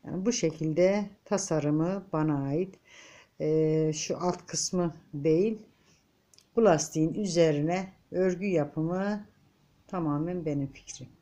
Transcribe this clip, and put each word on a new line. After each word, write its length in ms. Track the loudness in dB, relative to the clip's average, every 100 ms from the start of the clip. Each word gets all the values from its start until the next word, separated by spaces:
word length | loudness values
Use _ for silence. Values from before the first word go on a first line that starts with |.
| -8
Yani 200 | -4 -2
bu 60 |
şekilde 760 | 0 -2 -2 -2 4 4 2 -4 -10 -4
tasarımı 760 | -4 0 0 2 0 0 -4 -4
bana 300 | -2 0 0
ait. 320 | -2 -2 -4 -8 _ -20 -20 -20 -20 _
Ee, 500 | 0 2 2 2 0 -2
şu 220 | -6 -2
alt 300 | -2 -4 -6
kısmı 480 | -6 -2 -2 -2 -4 -12
değil. 480 | -2 2 4 2 -2 -12 _ _ _ _ _ _ -20 _ 4
Bu 100 | 6
lastiğin 480 | 4 2 0 0
üzerine 800 | 0 -2 4 4 4 0 -2 -6 _ _
örgü 340 | 0 0 0 0
yapımı 840 | 0 -2 -2 -2 -2 -2 -4 -8 _ _ _ _ _ -10
tamamen 580 | -4 -2 -2 -2 -4 -4
benim 220 | -4 -6
fikrim. 340 | -10 -20 -18 -18 -20